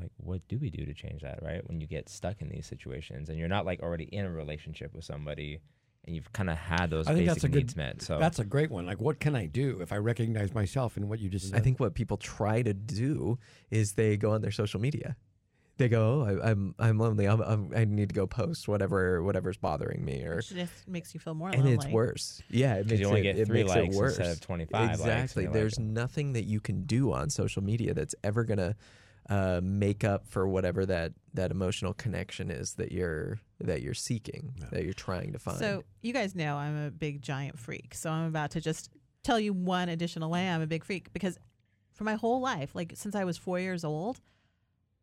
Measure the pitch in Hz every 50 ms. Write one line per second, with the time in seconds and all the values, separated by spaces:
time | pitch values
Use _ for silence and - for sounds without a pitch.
0 | 87 - - - - 85 92 90 - - - 127 151 101 78 76 71 73 76 -
1 | - 76 78 78 78 67 - - - 80 78 90 - - 82 80 78 78 - 73
2 | - - - - - 90 110 - 151 - - 73 78 - - 67 - - 65 71
3 | 80 - - 65 78 78 80 80 82 85 98 104 82 92 90 - - 85 85 82
4 | 78 - - 101 98 92 85 80 76 73 78 78 - 80 78 - 71 73 - 82
5 | 80 - - 73 73 73 73 78 76 73 73 78 - _ _ _ _ _ _ _
6 | - - 85 78 71 - - - 95 90 80 80 80 87 - 85 90 82 80 80
7 | 80 - 156 170 175 175 160 - - 135 127 143 127 113 - 82 71 64 - -
8 | - - 82 73 160 170 170 - 110 98 117 139 156 156 139 90 87 90 101 92
9 | 110 147 156 - - 147 147 120 95 78 73 117 139 139 98 92 87 - 98 104
10 | 104 113 117 - 117 113 113 110 101 95 - 110 101 92 - 135 127 110 - 101
11 | 104 104 110 113 107 92 95 95 95 98 98 113 107 135 127 - 131 101 80 -
12 | 110 - 104 98 - - - - 110 104 110 117 123 107 101 98 107 107 - 101
13 | 123 139 156 - 65 95 120 123 - - - - _ - 107 110 107 104 - -
14 | 113 107 104 101 110 107 107 110 110 107 101 - 104 104 - 98 113 135 151 -
15 | - - - - _ _ _ _ _ _ _ _ _ _ _ - 131 117 117 113
16 | 110 110 127 156 127 104 98 - - 113 110 101 98 92 - - 113 113 110 107
17 | 113 117 107 104 101 98 107 113 101 - 110 107 98 - 62 117 113 104 104 104
18 | 104 92 - 101 95 - - - 92 85 82 - - - 104 101 98 87 95 95
19 | 92 92 90 85 85 98 95 92 85 92 95 - - 90 76 71 - - - -
20 | - - 67 65 67 80 - - - - 190 180 175 175 - - - - 185 170
21 | 170 - - 160 - 165 160 156 165 190 - 131 135 135 120 - - - 110 110
22 | 117 - - - - - - - - - - 117 131 135 110 95 101 113 117 101
23 | 98 98 104 107 95 98 95 - 110 104 117 117 107 95 90 87 85 87 98 98
24 | - - - - 90 87 82 76 - - 92 85 82 - - 107 120 113 - 101
25 | 101 113 110 120 131 127 - 113 92 - 104 110 107 107 110 - 113 110 110 113
26 | 120 131 - 156 143 143 127 117 98 104 107 107 - - 98 95 92 - 110 123
27 | 139 113 69 64 73 147 - - 95 104 - - 98 98 113 117 110 92 - -
28 | 73 - - - - 104 101 117 117 110 104 98 90 87 107 - - - - -
29 | - - - - - - 101 101 95 92 90 87 90 95 98 101 101 101 101 -
30 | - 104 98 98 - - - 101 92 98 95 92 92 90 85 95 95 95 92 82
31 | 82 82 - _ _ - - 95 92 87 - 95 95 90 - - - 92 101 -
32 | - 117 - 90 90 - - - - - 85 - - - - - - - - 90
33 | 90 85 78 78 - 92 104 107 - _ _ - - - 85 67 60 69 - -
34 | - - 123 107 - - - - - - 131 90 76 - - 90 85 87 92 -
35 | - - 92 90 90 101 98 - - - 90 90 - - - - - - - -
36 | - 233 233 262 208 196 185 180 156 147 143 143 143 151 151 151 147 147 110 156
37 | 160 147 143 143 139 - 139 135 143 135 - - - - - - - 120 - -
38 | - 165 160 160 165 160 156 156 151 147 - 165 156 160 160 - - - _ -
39 | _ _ _ _ - - 240 226 214 208 202 180 180 185 185 180 180 175 165 165
40 | 170 170 - 165 160 160 170 175 185 185 175 160 160 156 165 160 - - 202 165
41 | - - - 170 196 208 - - - - _ _ _ _ _ _ _ _ _ -
42 | 208 220 214 214 240 226 240 262 254 269 240 160 139 - - 180 175 170 - -
43 | - 208 196 208 190 180 170 - - 190 180 180 185 190 185 170 165 151 151 151
44 | 175 226 262 - _ _ _ _ _ _ _ _ _ _ _ _ _ _ _ _